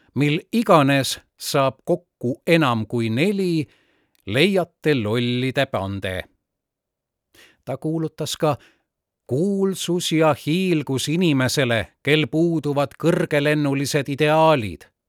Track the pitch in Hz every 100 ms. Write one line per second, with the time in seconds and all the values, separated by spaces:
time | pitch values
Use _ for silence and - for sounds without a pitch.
0 | _ - 147 156 - 226 - 165 139 139
1 | 127 - _ - - 147 135 - - 175
2 | _ - 120 - - 165 143 113 110 120
3 | 113 117 185 202 185 165 139 _ _ _
4 | _ _ - 113 185 190 165 _ 156 143
5 | 104 120 120 123 131 127 131 104 98 98
6 | 95 92 - _ _ _ _ _ _ _
7 | _ _ _ _ - _ - 131 156 165
8 | 160 - 151 - 156 139 _ _ _ _
9 | _ _ - 127 196 196 196 180 - 175
10 | - 156 160 143 - 170 185 160 135 131
11 | - 165 175 135 127 - 127 113 - _
12 | - 156 147 156 170 160 147 139 143 -
13 | 147 165 - 147 147 151 143 139 139 151
14 | 139 135 151 156 160 147 104 82 - _